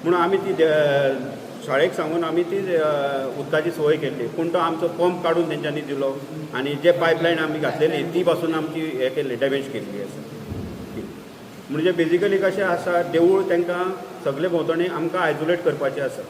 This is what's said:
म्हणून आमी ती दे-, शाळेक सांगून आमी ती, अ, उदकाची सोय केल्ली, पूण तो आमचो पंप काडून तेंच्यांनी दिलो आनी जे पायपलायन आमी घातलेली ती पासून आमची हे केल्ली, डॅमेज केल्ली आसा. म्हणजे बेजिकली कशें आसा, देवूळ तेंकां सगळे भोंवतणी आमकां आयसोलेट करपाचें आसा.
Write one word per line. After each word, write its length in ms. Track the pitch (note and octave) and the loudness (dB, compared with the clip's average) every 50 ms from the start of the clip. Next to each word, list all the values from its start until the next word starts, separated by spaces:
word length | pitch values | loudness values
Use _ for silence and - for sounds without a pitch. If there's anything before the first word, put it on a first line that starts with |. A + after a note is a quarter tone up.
| D3 | 2
म्हणून 180 | D#3+ F3+ F3 | 2 2 4
आमी 160 | E3+ F3+ G3 F#3 | 4 2 2 0
ती 160 | E3 G3 F3+ | 0 0 2
दे-, 680 | D#3 D#3+ D#3 D3+ D3+ D3+ D3 C#3 C#3 C#3 C3+ C3+ C3 B2+ - - - - - - - - | 4 4 4 6 4 4 4 4 4 4 2 2 0 -4 -6 -8 -10 -12 -12 -14 -12 -6
शाळेक 280 | - C3+ C#3 D#3 F#3 F3+ | -2 2 2 2 2 2
सांगून 300 | - E3 D3+ E3 E3+ E3+ | -2 -2 0 0 0 0
आमी 200 | D#3+ D#3+ F3 F3 | 0 0 0 0
ती, 320 | E3+ F#3 G3+ G3 F#3 F3 | 0 -2 -2 -2 0 2
अ, 120 | E3 D#3 D3+ D3 C#3+ C#3 C#3 C#3 C3+ C3+ C3+ C3 C#3+ | 2 2 2 2 2 0 0 -2 -2 -4 -4 -6 -6
उदकाची 340 | C#3 - D#3 - D#3 F3 | -4 0 0 0 0 0
सोय 260 | - - D3+ D3 D#3+ D3 | -2 0 2 2 2 2
केल्ली, 300 | D3 C3 - C3 A#2+ A2+ | 0 -4 -2 -2 -4 -4
पूण 260 | - - E3 E3+ E3+ | -2 -2 -2 0 0
तो 40 | F#3 | 0
आमचो 300 | E3 E3 E3 D#3+ F3 E3 | 0 0 0 0 -2 -2
पंप 360 | - - E3+ F3+ F3+ F3 - | 0 2 2 2 2 2 0
काडून 260 | E3+ E3 F3 E3+ D#3 | 2 2 2 2 0
तेंच्यांनी 320 | D#3 D3 D3 D3+ C#3+ D3+ | -2 -2 -2 -4 -4 -4
दिलो 340 | C#3+ C3 C#3+ C3+ C3+ C3+ C3+ D3 C#3+ - D#3+ D#3 D3+ - - | -4 -4 -4 -2 -2 -2 -2 -4 -8 -10 -10 -10 -10 -6 -6
आनी 200 | B2 C3+ C#3+ D3 | -4 -2 -2 -4
जे 180 | C#3 D3 E3+ | 2 4 4
पायपलायन 480 | E3+ E3+ E3+ E3 D#3+ D#3+ E3+ E3+ E3+ D#3+ | 4 6 4 2 2 4 2 2 2 2
आमी 200 | D#3+ D3+ D3+ D3+ | 0 -2 -2 0
घातलेली 440 | D3 C3 - - D#3 D#3+ E3 D3 C3+ | -2 -2 0 2 2 2 2 0 -2
ती 200 | - - F3 F3+ | 0 0 2 2
पासून 320 | E3+ E3 - E3+ D#3+ D#3+ | 2 2 2 0 -2 -2
आमची 240 | D#3+ D3+ D#3+ D3+ D#3+ | -2 -2 -4 -4 -4
हे 300 | D#3 D#3 C#3 B2+ C3 C3 | -4 -4 -2 -2 -2 0
केल्ली, 260 | C3 D3+ C#3+ C3+ B2 | 0 -2 -2 -2 -2
डॅमेज 380 | A2+ C3+ C3+ C3+ C#3 B2+ - - | 0 0 0 0 0 -2 -4 -6
केल्ली 280 | A2 F#2+ G2+ G2+ G2+ | -8 -8 -8 -8 -8
आसा. 200 | G2 - - A2 - - - - G#2+ - - - - - - - - - - - - - - - - - - - - - - - - - | -8 -10 -10 -12 -12 -12 -12 -12 -10 -8 -8 -8 -8 -8 -10 -12 -12 -10 -10 -10 -10 -10 -12 -14 -16 -16 -18 -18 -18 -18 -18 -18 -10 -6
म्हणजे 220 | C#3 D3+ D#3+ F#3 | -4 2 2 2
बेजिकली 460 | F3+ E3 E3 D#3+ E3+ F3 G3 G3+ G3 F#3+ | 4 2 2 2 4 2 2 2 2 2
कशें 260 | G3 F#3 F#3 G3+ G3 | 2 2 0 0 0
आसा, 380 | F#3 F3 E3+ - F3+ F3 F3 | 0 0 0 0 0 0 0
देवूळ 400 | E3+ - - E3 E3+ F3+ F#3+ F#3+ F#3 - | 0 2 2 4 6 6 6 4 4 2
तेंकां 420 | F3 E3+ F3 E3+ F3 F3+ F3+ F#3 F#3+ - - - - - - | 2 2 2 0 0 -2 -2 -2 -4 -6 -10 -14 -14 -6 -4
सगळे 240 | D3 C#3 C3+ E3 F3+ | -4 -2 0 0 0
भोंवतणी 380 | E3+ E3 D3+ E3 E3 E3 E3+ | 0 0 0 0 0 0 0
आमकां 360 | F#3 - D#3 D#3+ D#3+ E3 F#3 | 0 0 -2 -2 -2 0 0
आयसोलेट 420 | F3 D#3+ D3 C#3+ D#3 D#3+ F3+ E3+ - | 0 0 0 0 0 0 0 2 2
करपाचें 380 | E3+ D3 D3 C#3+ C3+ B2+ D3 | 0 0 2 -2 -2 0 -2
आसा. 200 | C#3 B2+ - - G2 - | -4 -4 -4 -6 -12 -12